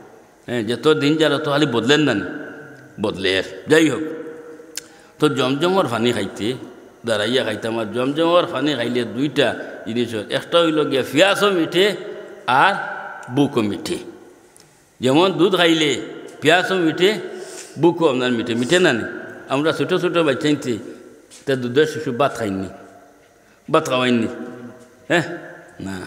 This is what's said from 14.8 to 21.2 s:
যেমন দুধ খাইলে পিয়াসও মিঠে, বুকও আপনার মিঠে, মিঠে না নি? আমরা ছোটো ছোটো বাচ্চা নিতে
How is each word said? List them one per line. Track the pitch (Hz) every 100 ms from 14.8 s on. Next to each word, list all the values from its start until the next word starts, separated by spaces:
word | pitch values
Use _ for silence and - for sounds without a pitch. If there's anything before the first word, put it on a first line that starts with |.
| _ _
যেমন | 120 143 190
দুধ | 156 196 185
খাইলে | 170 160 151 123 - - - -
পিয়াসও | 143 175 175 190
মিঠে, | 160 - 185 208 - - - - - 135
বুকও | 165 170 165
আপনার | 127 123
মিঠে, | 117 107 117
মিঠে | 123 180
না | 175
নি? | 113 98 - - - -
আমরা | 135 156
ছোটো | 147 143 180
ছোটো | 175 165
বাচ্চা | 156 123 147
নিতে | 147 127 107 - - - -